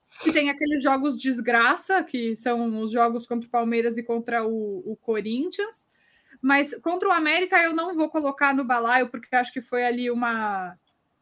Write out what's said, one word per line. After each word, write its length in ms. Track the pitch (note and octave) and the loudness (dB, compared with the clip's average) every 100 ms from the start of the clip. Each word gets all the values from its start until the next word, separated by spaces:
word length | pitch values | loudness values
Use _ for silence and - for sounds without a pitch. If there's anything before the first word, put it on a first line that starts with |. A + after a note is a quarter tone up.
| _ - | _ -4
que 100 | D#4+ | 0
tem 200 | D#4 C#4+ | 2 2
aqueles 320 | C#4+ D4 D4 | 0 -2 0
jogos 360 | C4+ C4+ C#4+ A#3 | 2 2 0 -2
desgraça, 840 | C4 A#3+ A3+ A#3 A#3+ B3+ - F#4+ | -4 -2 2 4 4 2 0 0
que 320 | E4 B3 A3+ A3 | 0 -4 -4 -4
são 440 | B3 A#3+ A#3 A3 | -2 0 -2 -2
os 100 | A3 | -2
jogos 340 | A#3 A#3 A#3 A#3 | 2 2 0 -4
contra 220 | A#3+ A#3 | -6 -2
o 40 | |
Palmeiras 460 | A#3+ A#3 A#3 A#3 A3+ | -2 0 0 0 -2
e 60 | |
contra 420 | A#3 A#3 A#3 A#3 A3 | -4 -4 -2 -2 -2
o, 360 | A3+ G#3 F#3+ G#3 | -2 -4 -6 -8
o 100 | A3 | -8
Corinthians, 840 | - G#3+ G#3 A#3+ F4 - G#4+ - - _ _ _ _ - | -4 -2 -2 -4 -4 -4 -6 -8 -20 _ _ _ _ -4
mas 360 | C4 C#4 C#4+ - | 2 2 2 -4
contra 260 | D#4+ F4+ G4 | -4 0 2
o 20 | |
América 480 | E4+ D4+ E4 F#4 F#4 | 2 2 2 4 4
eu 100 | E4 | 4
não 220 | E4 F4 D#4+ | 0 -2 0
vou 140 | D4+ | 0
colocar 440 | D#4 C#4 C#4 C#4+ | 0 -2 2 2
no 100 | C4+ | 2
balaio, 460 | B3+ A#3+ A#3 B3+ B3 | 2 0 4 2 2
porque 240 | A#3+ - | -4 -2
eu 60 | B3+ | 0
acho 120 | B3 | 0
que 100 | C4+ | -6
foi 240 | - B3 B3 | -4 0 0
ali 260 | B3 B3 | 0 -2
uma, 640 | A#3+ A#3+ A3+ G#3+ G3 F3+ F3+ _ _ _ _ | -2 -2 -2 -2 -4 -6 -12 _ _ _ _